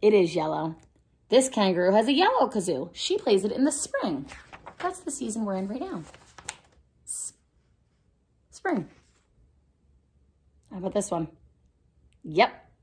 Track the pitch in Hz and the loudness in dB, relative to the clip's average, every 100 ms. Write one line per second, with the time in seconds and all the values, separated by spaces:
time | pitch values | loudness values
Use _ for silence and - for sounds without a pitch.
0 | 214 214 170 170 156 156 160 160 _ _ | 4 6 4 0 -2 -4 -6 -8 _ _
1 | _ _ - 240 262 - 196 175 180 202 | _ _ 2 2 4 2 2 2 4 4
2 | 226 285 392 523 254 214 180 135 170 - | 4 4 2 2 0 0 -2 -2 -4 -8
3 | - 392 - 196 208 - 277 - - 554 | -4 -2 2 2 2 0 0 0 -6 -4
4 | 220 277 262 - - - - - 359 381 | -4 -4 -8 -16 -20 -20 -20 -8 -8 -6
5 | - - 233 220 208 190 196 247 381 214 | -10 -8 -6 -6 -4 -4 -6 -8 -8 -10
6 | 151 - - - - - _ _ _ _ | -12 -20 -20 -20 -18 -18 _ _ _ _
7 | - - - - _ _ _ _ _ _ | -16 -12 -14 -16 _ _ _ _ _ _
8 | _ _ _ _ _ - 381 269 151 - | _ _ _ _ _ -10 -4 -4 -4 -14
9 | _ _ _ _ _ _ _ _ _ _ | _ _ _ _ _ _ _ _ _ _
10 | _ _ _ _ _ _ _ 185 185 208 | _ _ _ _ _ _ _ -10 -4 -4
11 | 202 170 160 - _ _ _ _ _ _ | -2 -4 -6 -10 _ _ _ _ _ _
12 | _ _ - 156 240 - - _ | _ _ -4 4 4 2 -20 _